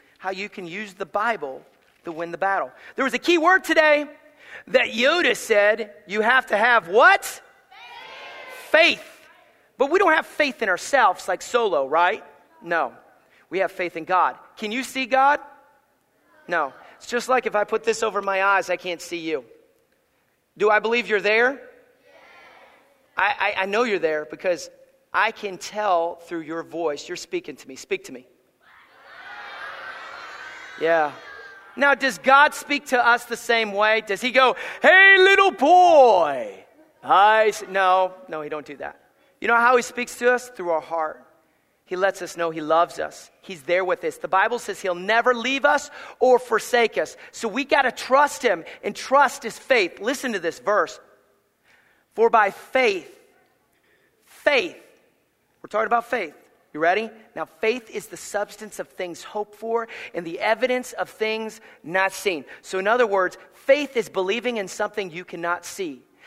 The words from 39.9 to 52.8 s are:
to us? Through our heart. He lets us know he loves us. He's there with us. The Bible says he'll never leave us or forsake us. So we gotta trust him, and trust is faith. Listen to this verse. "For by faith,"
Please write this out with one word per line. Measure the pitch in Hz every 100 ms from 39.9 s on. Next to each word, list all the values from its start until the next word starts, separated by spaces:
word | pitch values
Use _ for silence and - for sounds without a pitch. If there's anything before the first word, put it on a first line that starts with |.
| - 240 -
to | 240
us? | 247 247
Through | - 175
our | 160
heart. | - 165 156 - - _ _ _ _ _ _
He |
lets | 180 196 190
us | 180 -
know | 170
he | 160
loves | 151 160 170 160
us. | 151 - - _
He's | - 175
there | 139 180
with | 185 170
us. | 160 -
The | -
Bible | 190 220 233
says | - 196
he'll | 190 175
never | 190 226 247
leave | 240 233 269
us | 285 285 - - - -
or | 254 240
forsake | 247 214 - 240 226 190
us. | 156 - -
So | - 226
we | 214
gotta | 277 302 262
trust | - - 262 294 -
him, | 240 170 - -
and | 202
trust | - - 269 269 -
is | 226 -
faith. | - 247 175 -
Listen | 208 247 262
to | 202
this | 165 -
verse. | 123 202 156 - _ _ _ _ _ _ _ _ _ _ _
"For | - 226
by | 226 202
faith," | - - 262